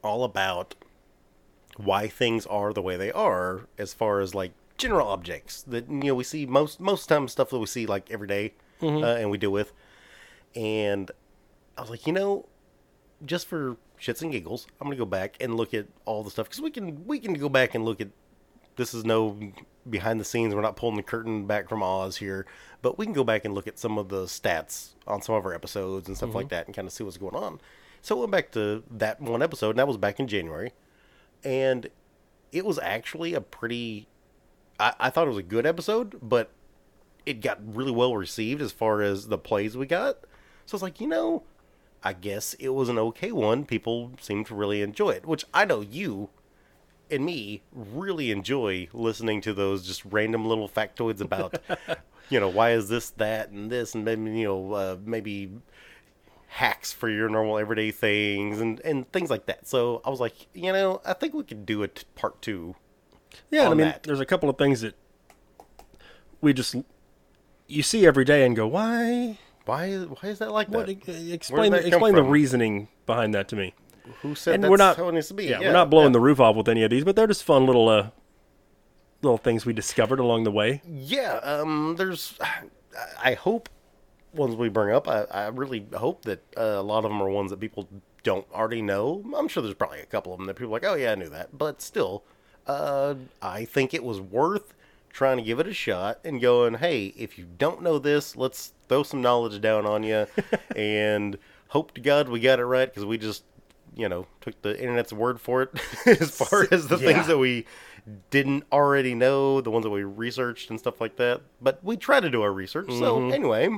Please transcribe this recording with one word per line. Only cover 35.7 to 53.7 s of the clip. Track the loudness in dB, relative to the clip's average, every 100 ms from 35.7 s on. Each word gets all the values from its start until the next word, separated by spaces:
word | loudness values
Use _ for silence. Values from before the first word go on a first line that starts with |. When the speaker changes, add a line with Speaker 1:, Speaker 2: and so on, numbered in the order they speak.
| 0 -2 -2 -4 -12
Speaker 1:
but | 0 0 0 _ _ _ _ _ _ _ -10
it | -4
got | -4 -6
really | -8 -6 -4
well | 2 2 0
received | -6 -6 -4 -4
as | -6
far | -2 0 2
as | 0 -2 -4
the | -6
plays | -2 -2 -2 -6
we | -4
got. | -2 -2 -4 -12 _ _ _ -12
So | -10
it's |
like, | -10 -8
you | -4
know, | -2 -2 -4 -6 _ _ _ _ _
I | -8
guess | -6 -8 -8 -8 -8
it | -4
was | -2 0
an | 0
okay | -2 -4 -6
one. | 0 0 0 -2
People | -4 -2 -6 -6 -16
seem | -6 -6 -6
to | -4
really | -2 -2
enjoy | -4 0 -2
it, | -2 -4
which | -6 -2
I | 0 2
know | 0
you | -4 -10 -8 -8 -12 _ _ _ _ _ _ _ _
and | -4 -4
me | -6 -10 -12 _
really | -18 -12 -10 -6 -4 -2
enjoy | -2 -2 -2 0 -4 -6
listening | -4 -4 -2 -2 -2
to | -2 -2
those | 0 -2 -6
just | -12 -4
random | -2 0 -2 0
little | -2 -2
factoids | -4 -4 -4 -4 -4
about, | -4 -4 -4 -8 -8 -8 -6
Speaker 2:
<laughs> | -10 -10 _ 0
Speaker 1:
you | 2
know, | 2
why | 4 4
is | 4 0
this, | -4 -6
that, | -4 -2 -2 -6
and | -10 -6